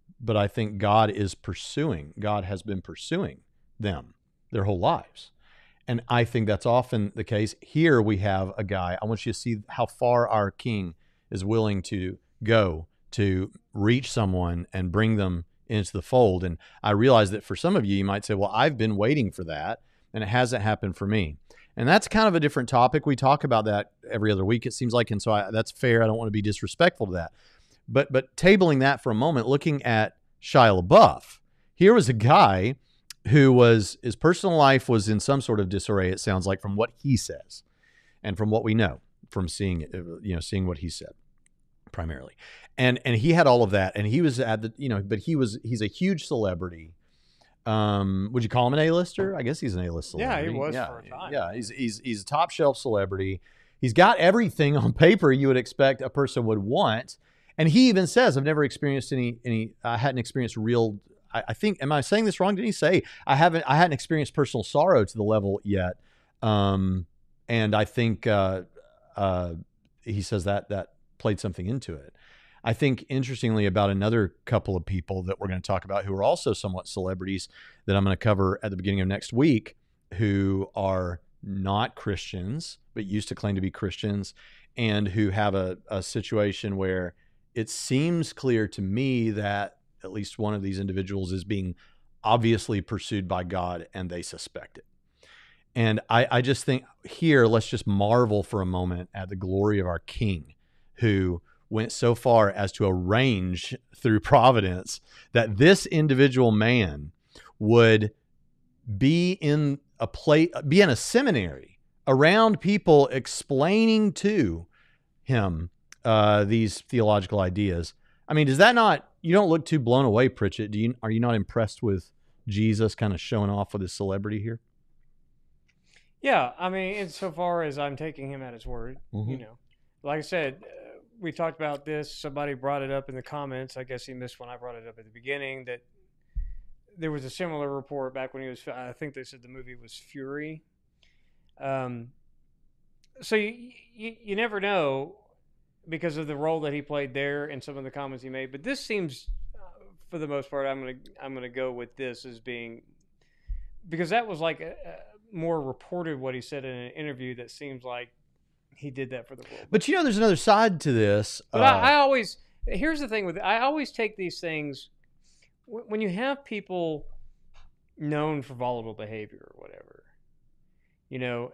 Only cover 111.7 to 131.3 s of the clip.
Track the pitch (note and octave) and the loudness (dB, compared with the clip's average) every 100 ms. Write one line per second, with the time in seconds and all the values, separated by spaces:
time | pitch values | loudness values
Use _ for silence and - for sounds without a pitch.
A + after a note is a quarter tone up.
111.7 | _ _ _ - C3 D#3 G#3 A3+ G3+ F3 | _ _ _ 0 4 6 6 4 2 0
112.7 | G#3 - D3 C3+ C3 - - - C3+ D#3 | 2 6 6 6 2 -6 -10 -4 0 2
113.7 | G#3+ A3+ A3 G#3+ D3+ G3 G#3+ A2 E2 E2+ | 4 4 4 2 0 0 2 0 -2 -10
114.7 | _ _ _ _ _ - B2 G2 D#2+ E2+ | _ _ _ _ _ -2 0 0 -2 -6
115.7 | _ _ - A#2+ A2 G#2 G#2 G2+ A2+ A2 | _ _ -6 2 4 6 4 4 2 0
116.7 | - - B2 G#2+ G#2 F#2 G#2 F#2 F2+ G2+ | -2 -4 0 4 2 0 -2 -2 0 -2
117.7 | E2+ E2 - _ _ - D3+ D3 C3+ G#3 | -2 -6 -12 _ _ -4 0 2 6 6
118.7 | A#3+ A3 D3+ - _ E3 F#3 G3 E3 - | 6 4 2 -2 _ 2 4 4 2 2
119.7 | D#3 A#2+ B2 C3+ G#2 C3 B2+ G2+ - G#2+ | -2 2 4 4 4 2 2 -4 -4 -6
120.7 | G#2 A#2 B2 A2 A2+ A#2+ A2+ F#2+ - G#2+ | -2 -2 -4 -4 -2 0 0 -2 -2 -2
121.7 | - A#2 F#2+ - _ _ _ - G2+ A2 | -2 -2 -2 -4 _ _ _ -6 0 2
122.7 | G#2 A2 - G#2+ F2+ - A2+ G2+ G2+ G2+ | 2 0 0 -4 -4 -4 -4 -2 -2 -4
123.7 | G#2 F#2 - G2 G2 G#2 G#2+ A2 A2+ _ | -6 -8 -6 -6 -4 -6 -6 -8 -10 _
124.7 | _ _ _ _ _ _ _ _ _ _ | _ _ _ _ _ _ _ _ _ _
125.7 | _ _ _ _ _ C#4 G#3+ B2 - F3+ | _ _ _ _ _ 0 2 2 -2 -6
126.7 | F#3+ F#3 G#3 F#3 D3 G3 D#3 F3 E3+ D#3 | -4 -6 -6 -10 -8 -10 -4 -2 -2 -4
127.7 | C#3 C#3+ C#3 D#3 C#3 C3+ C#3 C3 A#2 B2 | -4 -8 -6 -10 -10 -12 -12 -14 -14 -12
128.7 | B2 A#2 C3 - G#2 G#2+ C3 A2 A#2 _ | -10 -10 -12 -12 -8 -6 -8 -12 -20 _
129.7 | _ _ _ C#3+ D#3 D3+ F3+ C#3+ C3 - | _ _ _ -8 -8 -4 -4 -4 -6 -16
130.7 | - - - _ - F3 | -20 -20 -20 _ -14 -10